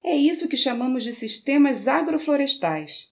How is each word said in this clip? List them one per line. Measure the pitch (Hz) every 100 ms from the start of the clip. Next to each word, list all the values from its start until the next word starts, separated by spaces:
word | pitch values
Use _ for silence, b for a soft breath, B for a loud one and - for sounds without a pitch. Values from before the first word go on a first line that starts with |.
| -
É |
isso | 294 294 349 339
que |
chamamos | 254 269 240 254 254
de | 226
sistemas | 226 220 - - 285 285 226 214
agroflorestais | 294 320 311 302 285 277 - 170 156 151 - -